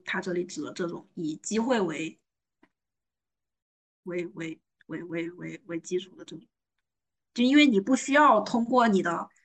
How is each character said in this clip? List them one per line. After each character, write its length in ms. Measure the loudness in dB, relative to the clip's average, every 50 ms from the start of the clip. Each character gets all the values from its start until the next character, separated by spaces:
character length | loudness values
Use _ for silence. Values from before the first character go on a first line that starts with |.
| -8
他 160 | -8 -8 -6
这 140 | -4 -4 -4
里 100 | -4 -4
指 200 | -6 -8 -10 -10
的 100 | -10 -8
这 140 | -8 -6
种 200 | -6 -8 -10 -14 _ -12
以 220 | -8 -8 -8 -8
机 240 | -8 -8 -4 -2 -2
会 200 | 0 0 0 0
为， 400 | 0 -2 -4 -6 -8 -10 -10 _ _ _ _ _ _ _ _ _ _ _ _ _ _ _ _ _ _ _ _ _ _ _ _ _ _ _ _ _ _ _ _ _ _ _ _ _ -12
为， 220 | -8 -8 -8 -8 -8 -10
为， 260 | -10 -10 -10 -12 _ _ _ _ _ _
为， 160 | -14 -12 -12 -10
为， 260 | -8 -8 -8 -8 -8
为， 300 | -10 -12 -14 -14 -14 -14 _
为 120 | -10 -10 -10
基 200 | -8 -6 -6 -6
础 160 | -6 -8 -18
的 100 | -20 -20
这 100 | -18 -18
种。 120 | -18 -20 _ _ _ _ _ _ _ _ _ _ _ _ _ _ _ _ _ -2
就 80 | 0 2
因 120 | 6 6
为 120 | 6 6
你 120 | 6 4 2
不 160 | 2 2 0
需 180 | 0 2 2 4
要 280 | 6 6 8 6 4
通 240 | 2 0 -2 -2 0
过 220 | 2 4 4 4
你 160 | 4 4 2 2
的， 260 | 0 -4 -4 -6 -12 _ _ _